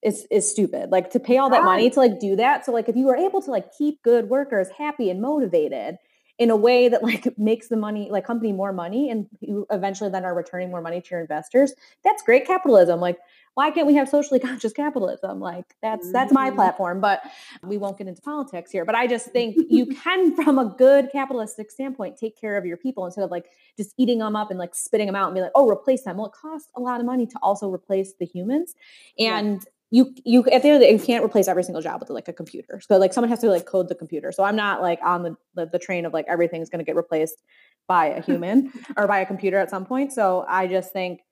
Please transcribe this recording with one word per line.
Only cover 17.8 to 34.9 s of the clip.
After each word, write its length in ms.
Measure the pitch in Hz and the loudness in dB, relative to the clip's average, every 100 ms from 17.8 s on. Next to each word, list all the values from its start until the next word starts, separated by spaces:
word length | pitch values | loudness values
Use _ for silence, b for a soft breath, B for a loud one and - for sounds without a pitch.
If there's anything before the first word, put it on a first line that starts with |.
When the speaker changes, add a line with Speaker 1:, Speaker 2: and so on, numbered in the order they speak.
| 196 196 | -6 -8
Speaker 1:
get 100 | 196 | -14
into 140 | 185 | -14
politics 480 | - 294 277 175 170 | -10 -8 -8 -10 -8
here. 140 | 190 | -6
But 120 | 175 233 | -2 0
I 120 | 247 | 0
just 200 | 233 - | -2 -2
think 280 | 247 233 214 330 | -4 2 2 4
you 160 | - 240 | 4 4
Speaker 2:
<laughs> 180 | 269 | -4
Speaker 1:
can, 320 | 330 370 359 - | -2 2 2 2
from 240 | 302 269 | 2 2
a 60 | 240 | 0
good 440 | 185 254 277 269 | 4 6 6 4
capitalistic 580 | 277 269 254 220 - 214 | -4 -4 -4 -6 -10 -16
standpoint, 460 | - 269 262 190 - | -10 -10 -8 -10 -8
take 200 | 220 _ | -12 _
care 180 | 214 202 | -6 -4
of 80 | 180 | -4
your 100 | 175 | -8
people 300 | 262 254 180 | -8 -8 -10
instead 180 | 180 | -6
of, 80 | 185 | -6
like, 140 | 175 - b b - | -6 -12 b b -12
just 160 | 208 - | -12 0
eating 240 | 247 240 | 0 2
'em 140 | 220 214 | -2 -4
up 140 | 208 | -6
and, 80 | 185 | -6
like, 160 | 175 - | -8 -10
spitting 320 | - 214 202 | -4 -2 -2
'em 80 | 196 | -2
out 120 | 185 | -2
and 80 | 185 | -2
be 60 | |
like, 100 | 185 269 | 0 4
"Oh, 140 | 262 | 4
replace 340 | 202 - 262 | 2 0 -2
them." 140 | 208 180 | -2 -10
Well, 80 | 214 | -10
it 60 | |
costs 360 | _ 311 311 - - | _ -14 -14 -14 -10
a 60 | |
lot 180 | 247 240 | -8 -6
of 60 | 240 | -4
money 200 | 254 233 | -4 -4
to 120 | - | -4
also 300 | 190 196 202 | -2 -2 -4
replace 420 | 180 _ 196 190 _ | -8 _ -4 -4 _
the 60 | 175 | -10
humans. 500 | 185 190 285 349 - b b b - | -8 -4 -4 -6 -12 b b b -2
Speaker 2:
Yeah. 220 | 226 220 | -2 0
Speaker 1:
And 240 | 208 202 - _ _ | -4 -4 -10 _ _
you, 220 | 233 262 - - | 4 4 0 4
you, 140 | 240 240 | 4 6
at 140 | 262 | 4
the 60 | 294 | 6
end 80 | 294 | 8
of 40 | |
the 60 | 220 | 8
day, 40 | |
you 80 | 214 | 8
can't 240 | - 233 | 2 0
replace 240 | 214 214 190 | 2 2 2
every 160 | 180 | 2
single 180 | 180 160 | -2 -6
job 200 | 160 - | -8 -10
with, 80 | - | -10
like, 180 | 123 - | -12 -12
a 60 | |
computer. 480 | - 165 - - 196 | -14 -14 -14 -16 -18
So, 160 | - 196 | 2 4
like, 160 | 190 | 4
someone 160 | 214 233 | 2 -2
has 100 | 233 | 0
to, 100 | 233 | 2
like, 160 | 180 175 | 0 0
code 220 | 196 175 | -2 -2
the 80 | 175 | -6
computer. 380 | 160 156 143 | -10 -10 -8
So 100 | 147 | -2
I'm 120 | 190 214 | 0 0
not, 240 | 208 196 | -2 -2
like, 180 | 175 | -2